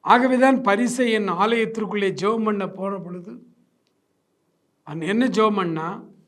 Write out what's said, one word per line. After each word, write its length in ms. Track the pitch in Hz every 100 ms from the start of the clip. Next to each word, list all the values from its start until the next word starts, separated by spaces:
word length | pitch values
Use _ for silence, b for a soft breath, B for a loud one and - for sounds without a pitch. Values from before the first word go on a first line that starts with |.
ஆகவேதான் 540 | - 233 254 254 262 262
பரிசேயன் 640 | 196 202 240 240 240 220 196 170
ஆலயத்திற்குள்ளே 640 | 208 233 220 220 208 208 196 147
ஜெபம் 260 | 196 226
பண்ண 200 | 214 202 185
போன 260 | 190 196 196
பொழுது 340 | 170 180 180 233 - _ _ _ _ _ _ _ _ _ _ _ _ _ -
அவன் 140 | 156
என்ன 220 | 160 220 254
ஜெபம் 320 | 190 220 202
பண்ணா? 280 | 175 160 165 208 - -